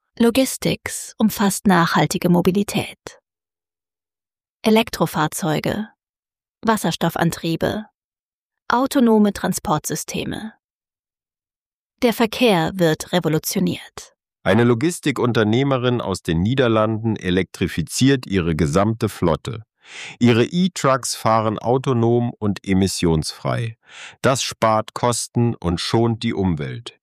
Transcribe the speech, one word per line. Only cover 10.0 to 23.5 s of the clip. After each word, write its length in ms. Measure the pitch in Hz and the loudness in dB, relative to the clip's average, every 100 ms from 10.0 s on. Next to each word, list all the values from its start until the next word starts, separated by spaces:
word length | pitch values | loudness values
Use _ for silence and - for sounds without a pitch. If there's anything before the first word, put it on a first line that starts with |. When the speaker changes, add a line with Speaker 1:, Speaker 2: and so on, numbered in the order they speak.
| - - - - 220 - _ _ _ _ _ _ _ _ _ _ _ _ _ _ | -8 -8 -8 -10 -12 -18 _ _ _ _ _ _ _ _ _ _ _ _ _ _
Speaker 1:
Der 100 | 240 | 0
Verkehr 600 | - 226 - 247 180 160 | 2 -2 2 2 4 0
wird 380 | 190 165 156 - | 2 2 0 -2
revolutioniert. 1040 | 180 170 156 - 190 180 - - - - _ _ _ | -2 0 -2 -2 -2 -2 -4 -10 -20 -20 _ _ _
Speaker 2:
Eine 200 | 90 104 | 2 4
Logistikunternehmerin 1400 | 120 117 160 - 151 120 120 117 107 117 139 131 123 123 | 4 2 0 -2 -4 0 0 2 2 2 2 0 0 -2
aus 220 | 95 92 | -2 -4
den 200 | - 82 | -2 0
Niederlanden 720 | 101 135 123 110 110 110 113 | 2 2 2 2 2 0 -2
elektrifiziert 1120 | 107 92 90 92 - 90 - 76 - 131 139 - | -4 0 0 -2 -4 -4 -2 -6 2 2 2 0
ihre 300 | 98 82 80 | -2 0 0
gesamte 520 | 78 87 107 110 107 | 0 2 0 -2 -4
Flotte. 540 | - 87 76 - 110 - _ - - - - | -2 0 0 -4 -12 -16 _ -20 -18 -18 2
Ihre 260 | 120 113 | 4 4
E-Trucks 680 | 120 175 185 - 139 131 - | 2 2 0 0 0 0 -2
fahren 460 | - 113 110 110 107 | -4 2 2 2 -2
autonom 720 | - 131 135 120 113 120 120 | 0 0 0 2 2 2 0
und 340 | - 104 92 98 | -2 -4 -4 0
emissionsfrei. 1080 | 95 95 - 87 80 - - 69 | 2 2 2 0 0 -2 -6 -6